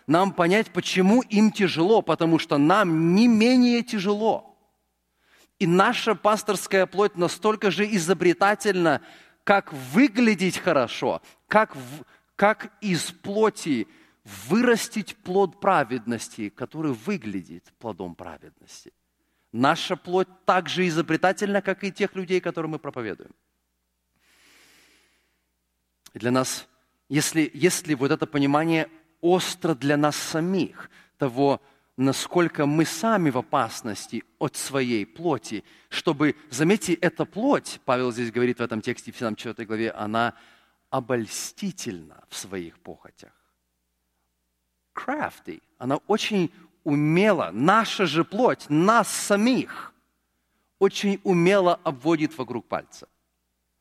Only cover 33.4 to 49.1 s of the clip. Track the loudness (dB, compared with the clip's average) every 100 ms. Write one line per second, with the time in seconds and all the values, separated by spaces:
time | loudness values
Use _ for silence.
33.4 | -2 -2 -2 -6 -10 -10 -10 -12 -12 -8
34.4 | -8 -6 -4 -2 0 -2 -4 -6 -4 -4
35.4 | -6 -12 -12 _ -12 -6 -4 0 0 -2
36.4 | -10 -2 0 2 0 0 0 -2 -6 -2
37.4 | 0 0 -2 -10 -2 0 0 -4 -6 -2
38.4 | -2 -2 -4 -6 -6 -8 -12 -8 -8 -6
39.4 | -10 -12 -8 -4 -4 -6 -4 -2 -2 -4
40.4 | _ _ _ _ -8 -6 -2 -4 -4 -10
41.4 | -12 -10 -10 -8 -12 -12 -16 -20 _ -16
42.4 | -10 -10 -10 _ -20 -20 -20 _ -20 _
43.4 | _ _ _ _ _ _ _ _ _ _
44.4 | _ _ _ _ _ -12 -8 -6 -6 -10
45.4 | -18 -18 _ -10 -4 -4 -2 -2 0 0
46.4 | -2 -6 _ _ -2 0 2 4 4 2
47.4 | -2 0 2 2 0 -2 0 0 -2 2
48.4 | 0 0 -2 2 4 4 2